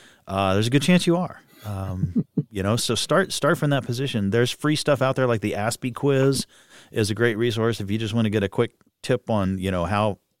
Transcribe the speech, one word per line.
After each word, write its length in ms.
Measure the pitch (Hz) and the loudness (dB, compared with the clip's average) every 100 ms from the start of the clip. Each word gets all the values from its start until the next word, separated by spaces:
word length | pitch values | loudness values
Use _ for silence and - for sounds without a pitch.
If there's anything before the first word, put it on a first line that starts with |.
| - _ - | -20 _ -6
uh, 260 | 95 98 | 0 2
there's 140 | 98 113 | 2 2
a 40 | |
good 120 | 139 | 2
chance 220 | 143 180 - | 4 4 4
you 120 | 170 | 0
are. 240 | 170 - - - 107 | -2 -10 -20 -16 -10
Um, 600 | 98 95 92 92 131 - - | -6 -6 -4 -2 -2 -4 -4
<laughs> 120 | - | -6
you 140 | 101 | -2
know, 120 | 95 117 | 0 0
so 200 | - 214 | 0 -2
start, 360 | - 196 190 | 0 0 0
start 240 | - 143 170 | 0 0 2
from 140 | 147 | 0
that 120 | 139 | 0
position. 460 | 117 120 135 117 98 | -2 -4 -2 -2 0
There's 220 | 117 123 | 2 2
free 240 | - 151 151 | 0 -2 0
stuff 260 | - 143 | 0 2
out 140 | 131 135 | 2 2
there, 120 | 127 | 0
like 140 | 113 | 0
the 120 | 107 | -2
Aspie 400 | 90 110 - 127 | -2 -4 -4 -6
quiz 520 | 113 143 135 135 131 - _ _ - - | -2 0 4 2 2 -4 _ _ -20 -6
is 180 | 110 104 | -2 0
a 60 | 107 | 2
great 200 | 120 107 | 2 2
resource. 440 | 120 107 113 110 | 0 0 -2 -2
If 100 | 98 | -4
you 60 | 107 | -4
just 160 | 113 | -2
wanna 160 | 113 110 | 0 0
get 140 | 104 | 0
a 40 | 98 | 0
quick 260 | - 117 _ _ _ | 0 -2 _ _ _
tip 280 | - 123 - | -2 -2 0
on, 280 | 107 95 95 | 0 0 -2
you 140 | 95 | -2
know, 140 | 92 85 | -2 0
how, 340 | 104 107 92 _ _ | 0 0 -4 _ _